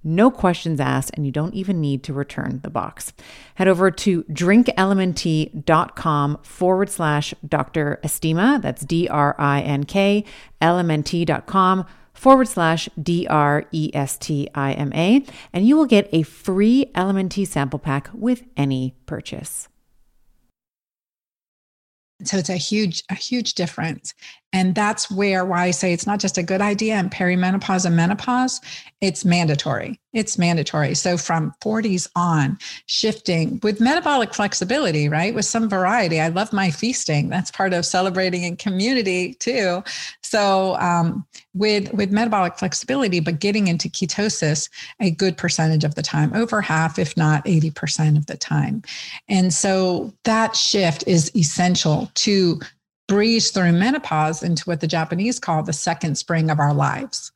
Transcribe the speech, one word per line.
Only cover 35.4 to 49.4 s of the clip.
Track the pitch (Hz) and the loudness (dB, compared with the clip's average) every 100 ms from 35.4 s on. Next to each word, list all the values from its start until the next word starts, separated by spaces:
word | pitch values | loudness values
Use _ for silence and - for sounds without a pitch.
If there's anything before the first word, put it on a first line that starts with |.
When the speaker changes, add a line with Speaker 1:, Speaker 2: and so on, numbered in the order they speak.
Speaker 2:
some | - 226 226 | -2 0 0
variety. | 196 185 233 180 160 | 0 2 2 2 0
I | 160 | 0
love | 170 214 | 0 -2
my | 202 190 | 0 0
feasting. | 147 226 254 - 147 170 | 0 -4 -4 0 0 0
That's | 180 190 | -2 -4
part | - 190 | -2 -2
of | 175 | 0
celebrating | 175 185 190 185 185 180 | 0 0 0 0 -2 -2
in | 175 170 | -4 -4
community | 208 185 220 262 196 180 180 | -4 -2 0 0 0 -2 -4
too. | - - 254 190 175 - - - - | -6 -4 0 0 -2 -6 -12 -12 -14
So, | - 220 202 190 190 - | -2 2 4 2 2 0
um, | 175 175 170 208 - - _ | 2 2 0 -2 -10 -20 _
with, | 185 214 208 196 | -2 2 2 0
with | 208 196 | -2 0
metabolic | 202 233 208 175 - | 2 2 2 0 -2
flexibility, | 190 - - 269 226 175 | -4 -4 -2 0 0 0
but | 160 156 | 0 0
getting | 202 208 190 | 0 2 2
into | 170 - | 0 -4
ketosis | - 180 - 208 - 156 151 - - - - | -4 -4 -2 -2 0 0 0 -4 -12 -20 -2
a | 196 | -2
good | 160 190 - | 2 0 0
percentage | 170 - 160 156 | -2 0 2 2
of | 151 151 | 0 -2
the | |
time, | 151 151 151 | -4 0 0
over | 208 233 214 | 0 0 -2
half, | 196 160 160 170 | 0 0 0 -2
if | 175 - | -2 0
not | 151 151 - | 2 2 2
eighty | 160 156 | 2 2
percent | 147 147 - 156 151 | -2 -6 0 2 2
of | 147 | 0
the | 156 | -8
time. | - 156 - 220 - - - - - | -4 -2 0 -4 -8 -14 -14 -16 -2
And | 190 | 2